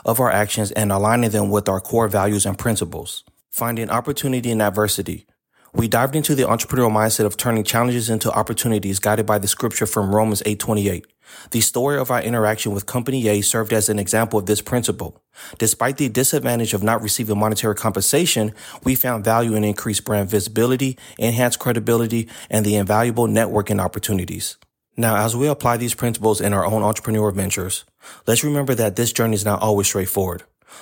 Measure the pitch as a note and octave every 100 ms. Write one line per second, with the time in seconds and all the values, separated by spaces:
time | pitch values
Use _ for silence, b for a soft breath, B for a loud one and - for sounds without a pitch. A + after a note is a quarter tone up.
0 | - A#2 B2+ G2+ G#2 - G2+ G#2+ G#2 G2
1 | G#2 A#2+ A#2 G#2+ G#2 G#2 G2+ F#2+ - A#2
2 | A2 G2+ G2+ G#2 G2 F#2 B2 G#2+ E2+ D#2
3 | - - - _ _ - A#2 A2+ A2 A2+
4 | C3+ C#3+ C#3 B2+ A#2+ A2 G#2 G2 G#2+ -
5 | F2 E2 - b b b b - A2+ A#2
6 | C3 D3+ - C3+ B2 A2+ - B2+ A#2+ G#2+
7 | A2 - G#2+ - B2 A2+ G2+ A#2 A#2+ B2
8 | A2+ A2 - - G#2+ A2+ B2 G#2+ G2 F#2+
9 | G#2 A2 G#2 G#2 G2+ - A#2 - G#2+ A2
10 | G2 G#2 A2 G2+ G#2+ G#2 - G#2+ G2+ F2+
11 | - _ B B B - - - C#3 C#3+
12 | B2+ B2 - A#2 G#2+ A2 A2 G2+ - B2+
13 | A#2+ C3 A2+ G#2 G2+ A#2 G#2+ A2+ G2+ G#2+
14 | G2 A2 A2+ G#2+ F#2+ G#2 - B2 A2+ F#2
15 | F2+ - _ B B B A2 - A#2+ C3+
16 | C3+ A2 C3 D3+ B2 A#2 A2 G2+ G#2+ A2+
17 | G#2+ - A2 G#2 G#2+ A2 A2 G2+ A2+ G2
18 | - C#3+ F3+ A#2 G#2+ B B B C3 C3
19 | B2+ A#2 G2+ A2+ A#2 G#2+ G#2 G2+ A#2 G2+
20 | - G#2 G2 G#2 G2 G#2+ A#2+ B2+ C3+ B2+
21 | B B A#2 A2+ B2 - B2+ A#2 G#2+ A#2
22 | A#2 A#2 A2+ B B A2 G#2 G#2 F#2+ G#2+
23 | A#2+ A2+ A2+ G#2+ G#2 G#2 G2 G2+ F#2 F#2+
24 | - G2 F2+ - - - _ _ _ -
25 | A#2 G#2 A2 A#2+ D3 C#3+ B2 A#2 A#2+ -
26 | A#2+ A2+ A2 G#2 G2+ G2 F2+ A2 G2+ G#2+
27 | - A2 G#2+ F#2+ F#2+ - F2+ - - _
28 | B B - A#2 D3+ C#3+ C3+ A#2+ A2 G2
29 | A#2 - A2+ G#2+ G#2 G#2 G#2+ G2+ G2 G2+
30 | F#2+ - F#2 F2 - _ B B